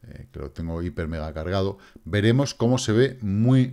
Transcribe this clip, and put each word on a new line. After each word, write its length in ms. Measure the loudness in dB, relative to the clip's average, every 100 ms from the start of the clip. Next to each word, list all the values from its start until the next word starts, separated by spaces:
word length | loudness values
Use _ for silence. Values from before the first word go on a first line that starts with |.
eh, 260 | -20 -18 -16
que 80 | -12
lo 100 | -12
tengo 320 | -8 -8 -6
hiper 240 | -6 -6 -6
mega 240 | -6 -8
cargado, 420 | -8 -4 -2 -2 -6 -16 -20 -6
veremos 480 | 0 4 4 0
cómo 240 | 0 0 2
se 140 | 2
ve 260 | 4 2 0
muy, 480 | -2 2 4 4 2